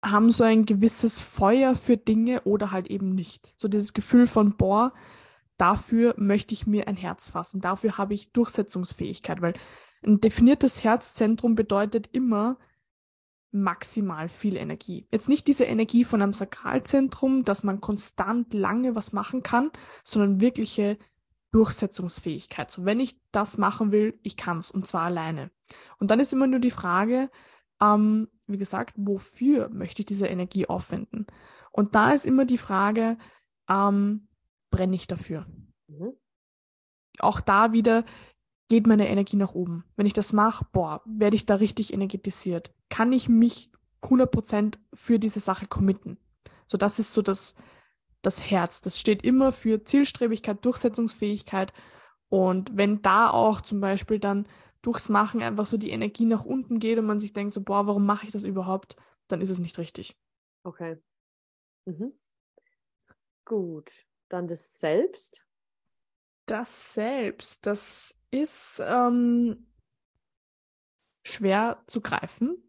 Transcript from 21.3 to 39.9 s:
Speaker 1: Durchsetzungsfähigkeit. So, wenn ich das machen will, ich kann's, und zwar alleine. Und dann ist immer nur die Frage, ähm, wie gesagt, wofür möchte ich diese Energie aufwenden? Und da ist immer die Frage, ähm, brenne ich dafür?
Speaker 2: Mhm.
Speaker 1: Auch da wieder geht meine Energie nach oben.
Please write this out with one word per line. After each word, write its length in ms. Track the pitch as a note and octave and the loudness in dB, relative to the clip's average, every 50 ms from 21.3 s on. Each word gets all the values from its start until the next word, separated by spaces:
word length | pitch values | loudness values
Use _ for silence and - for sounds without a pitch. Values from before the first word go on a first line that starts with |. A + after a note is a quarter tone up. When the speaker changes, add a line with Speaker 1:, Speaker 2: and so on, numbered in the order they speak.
| _ _ _ _ | _ _ _ _
Speaker 1:
Durchsetzungsfähigkeit. 1160 | - A3 A3 - - - G#3+ F#3+ - - F#3 E3+ - - - F3 D3+ - - _ - - D3+ - | 4 4 4 4 2 -4 -4 -6 -4 -8 -8 -8 -8 -8 -8 -6 -8 -8 -10 _ -10 -10 -10 -10
So, 140 | - - F3+ | -8 -6 -2
wenn 160 | G3 G#3+ A#3+ | -2 0 0
ich 200 | C4 B3 - _ _ _ | -2 -4 -6 _ _ _
das 260 | - G3+ G#3 - - - | -2 -2 -2 -2 -2 0
machen 320 | G#3 F#3+ - - A3+ G#3 | 0 0 0 0 0 2
will, 260 | G3+ G#3 G#3+ A3 - _ | 4 2 2 2 -2 _
ich 140 | _ G3 - | _ -12 -12
kann's, 340 | - - F#3 E3+ E3 E3+ - | -8 -6 -6 -6 -4 -6 -6
und 160 | - G3 F#3+ | -6 -6 -6
zwar 160 | - - F3 | -4 -4 -4
alleine. 480 | E3 F3 F3+ E3+ D#3+ D#3+ E3 D3 C3+ F3 _ _ _ _ - - - - - _ | -2 -2 -4 -4 -4 -6 -6 -8 -10 -14 _ _ _ _ -20 -20 -20 -20 -8 _
Und 120 | G3+ G3 | 0 2
dann 80 | G#3+ A#3 | 2 2
ist 120 | C#4 - | 2 0
immer 140 | - C4 C#4 | 2 2 2
nur 140 | C4 C4 B3+ | 2 2 2
die 100 | A#3+ B3 | 2 0
Frage, 600 | - - - F3+ F3 F#3 G#3 A3+ B3 B3+ C4+ C4 _ - _ _ _ _ _ _ _ _ | -2 -2 -4 -2 0 0 2 2 0 0 -2 -4 _ -18 _ _ _ _ _ _ _ _
ähm, 460 | G#3 G#3 G#3 G#3 G#3+ G#3+ G#3+ A3 A3 - _ _ _ | 4 4 6 6 4 4 2 0 -2 -4 _ _ _
wie 120 | - G3+ G3 | -8 -8 -6
gesagt, 360 | G3 - - F#3+ A#3+ - _ | -6 -6 -6 -6 -6 -8 _
wofür 720 | G#3+ G3+ G3+ G3+ F#3+ - - _ - A#3+ C#4 D4 B3 - - | -6 -2 -2 -2 -4 -6 -14 _ -2 2 2 2 2 0 -4
möchte 340 | A3+ F#3+ - F3+ - - | -6 -10 -10 -10 -8 -10
ich 40 | G3+ | -8
diese 220 | - G3+ G3 G3 - | -6 -4 -2 -2 -2
Energie 380 | - F3+ F3+ F3+ - F#3+ F3+ - | -2 -4 -6 -4 -2 -4 -2 -2
aufwenden? 580 | E3+ F#3 - - - - - _ - A3 G#3 - - - - - - - - - | -4 -6 -6 -6 -8 -8 -8 _ -10 -12 -12 -12 -14 -20 -20 -20 -20 -20 -20 -6
Und 220 | - - G#3 G#3 - | 0 0 0 2 4
da 180 | A3 G#3+ B3 | 4 4 4
ist 140 | D4 C#4+ - | 4 2 2
immer 180 | - C4 C4 C4+ | 2 2 2 4
die 140 | B3 B3 A#3+ | 2 0 -2
Frage, 600 | - - G3+ F#3+ G3 G#3 G#3+ A3+ A3+ A3+ A3+ A3+ - - _ _ _ _ _ _ _ - | -2 -2 -2 0 0 2 0 0 0 -2 -2 -6 -10 -20 _ _ _ _ _ _ _ -2
ähm, 600 | F#3+ G3 G3+ G3+ G3+ G3+ G3+ G3+ G#3 G#3+ - _ _ _ _ _ _ _ _ _ | 0 2 2 2 2 2 2 0 -2 -4 -8 _ _ _ _ _ _ _ _ _
brenne 240 | - F#3 F#3 F#3 F#3 | -2 0 0 0 -2
ich 140 | F3 - - | -4 -4 -8
dafür? 380 | F3+ E3+ - - D#3+ D#3 - - - - - _ _ _ _ _ | -10 -10 -8 -10 -10 -10 -10 -14 -20 -20 -20 _ _ _ _ _
Speaker 2:
Mhm. 240 | D3+ D3 F3 A#3+ C#4+ _ _ _ _ _ _ _ _ _ _ _ _ _ _ _ _ _ _ _ _ - | -16 -12 -12 -12 -12 _ _ _ _ _ _ _ _ _ _ _ _ _ _ _ _ _ _ _ _ -2
Speaker 1:
Auch 220 | - G3 G3+ - | 0 0 0 0
da 320 | - - G3 G3 A3 A3+ | 0 4 4 6 6 6
wieder 320 | A3 A3+ G#3+ A#3+ A3+ A3+ A3+ - - - - - _ _ _ _ _ _ _ _ | 4 4 4 4 4 4 2 -2 -12 -20 -20 -20 _ _ _ _ _ _ _ _
geht 180 | A3+ A#3 G#3+ | 2 4 6
meine 220 | A3+ G#3+ G#3 G3+ - | 6 6 6 4 2
Energie 280 | - G3+ G3 - - | 2 0 0 0 0
nach 180 | G3+ G3 F#3+ - | 0 0 0 -2
oben. 300 | F3+ F3+ F3 E3+ E3+ - _ | -6 -6 -6 -6 -10 -10 _